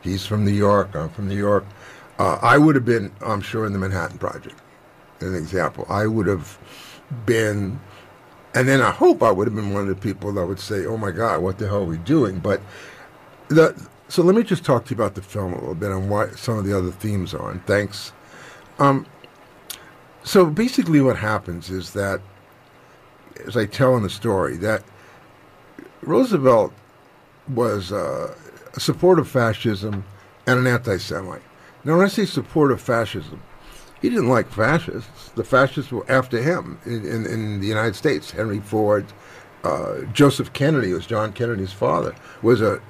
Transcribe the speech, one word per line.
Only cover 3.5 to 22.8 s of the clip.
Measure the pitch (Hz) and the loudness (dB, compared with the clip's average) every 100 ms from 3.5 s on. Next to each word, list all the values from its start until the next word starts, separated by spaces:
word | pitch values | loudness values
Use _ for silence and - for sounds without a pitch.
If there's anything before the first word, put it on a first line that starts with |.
| 113 110 | -4 -2
in | |
the | 98 | -2
Manhattan | 95 92 82 - | -2 -2 -6 -6
Project, | - - - - - - - _ - - | -8 -8 -16 -20 -20 -20 -20 _ -20 -10
an | 92 | -6
example. | 92 80 90 78 - - | -6 -4 -2 -4 -4 -6
I | 98 107 | -2 0
would | 110 95 | 0 0
have | 98 - - - - - - - 123 | -2 -6 -16 -20 -20 -20 -20 -14 -10
been, | 110 113 110 104 98 123 - - - - - - - | -2 0 0 -2 -4 -8 -14 -20 -20 -20 -20 -20 -6
and | - 127 | 0 2
then | 135 | 4
I | 113 | 2
hope | - 359 - | 4 4 6
I | 113 | 4
would | 95 110 | 4 0
have | |
been | 107 101 | -2 -4
one | 98 | -2
of | 98 | -2
the | |
people | 95 104 95 104 | -2 -4 -4 -4
that | 101 87 | -2 -2
would | 95 | -4
say, | - 104 87 | -6 -4 -4
"Oh | 110 | -4
my | 104 | -4
God, | 87 113 82 | -2 0 0
what | 92 92 | -2 -4
the | 104 | -2
hell | 101 | -2
are | |
we | 90 80 | -2 -6
doing?" | 85 156 117 92 | 0 2 2 0
But | 104 98 - - - - - - - - - | -2 -2 -4 -20 -20 -20 -20 -20 -20 -20 0
the, | 151 160 - - - _ | 4 4 2 -18 -20 _
so | - | 2
let | 175 | 4
me | 208 | 4
just | 240 160 | 2 -2
talk | - 123 - | 2 0 0
to | |
you | 104 | -2
about | 107 | -2
the | 101 | -4
film | 95 101 92 | -10 -6 -6
a | 87 | -6
little | 60 | -6
bit | 82 101 | -6 -4
and | 95 98 | -4 -2
why | 104 110 | 0 -2
some | - - 110 | -4 -4 -2
of | |
the | 98 101 | 0 -2
other | 90 | -2
themes | 90 107 101 87 | -4 -4 -4 -4
are, | 76 - | -8 -8
and | 92 - | -10 0
thanks. | 101 101 - - - - - - - - - | 0 0 -8 -16 -20 -20 -20 -20 -20 -20 2
Um, | 139 135 - - - - - - - - - - - - | 2 2 -2 -20 -20 -20 -20 -20 -18 -18 -18 -20 -20 -18
so | - 202 175 | 0 4 4
basically | 151 240 - 170 156 | 4 0 0 4 4
what | 135 104 | 4 2
happens | 104 107 95 87 82 | 0 -2 -4 -10 -8
is | 92 87 | -8 -6
that, | 101 98 95 98 - - - - - | -4 -2 -4 -8 -20 -20 -20 -20 -20